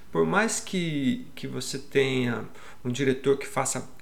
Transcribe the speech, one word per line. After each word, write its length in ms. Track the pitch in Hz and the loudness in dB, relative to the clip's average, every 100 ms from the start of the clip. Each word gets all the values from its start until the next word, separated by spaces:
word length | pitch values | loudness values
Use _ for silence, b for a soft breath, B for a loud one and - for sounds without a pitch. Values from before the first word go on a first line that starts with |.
| B | B
Por 120 | 165 | 2
mais 360 | 160 190 226 - | 4 4 2 0
que, 640 | - 185 165 143 131 123 - | -2 0 0 2 2 0 -4
que 140 | - 135 | -8 -6
você 320 | 127 - 135 | -6 -6 -6
tenha 680 | - 139 131 127 123 110 95 b b b | 0 2 4 2 2 0 -6 b b b
um 60 | 127 | -4
diretor 460 | 123 131 127 139 135 | 0 2 2 4 2
que 80 | - | 0
faça 440 | 135 131 127 - - | -2 0 -2 -6 -10